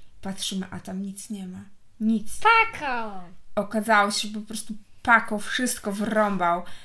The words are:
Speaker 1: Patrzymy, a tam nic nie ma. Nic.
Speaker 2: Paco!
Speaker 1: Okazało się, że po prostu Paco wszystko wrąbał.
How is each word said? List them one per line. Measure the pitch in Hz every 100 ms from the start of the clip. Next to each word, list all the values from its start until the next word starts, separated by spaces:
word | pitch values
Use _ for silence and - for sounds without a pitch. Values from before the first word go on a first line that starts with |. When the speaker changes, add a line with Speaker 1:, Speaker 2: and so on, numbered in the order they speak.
| - -
Speaker 1:
Patrzymy, | 196 190 - 196 190
a | 180
tam | - 185
nic | 196 196 -
nie | 202 185
ma. | 185 202 - - -
Nic. | 220 220 - -
Speaker 2:
Paco! | 427 453 440 - 294 247 220 196 175 - - -
Speaker 1:
Okazało | 202 220 214 208 202
się, | 214 208
że |
po | 214 208
prostu | 220 - 214 - -
Paco | - 226 220 208
wszystko | 202 - 247 - 208
wrąbał. | 202 202 214 208 196 175 175 - -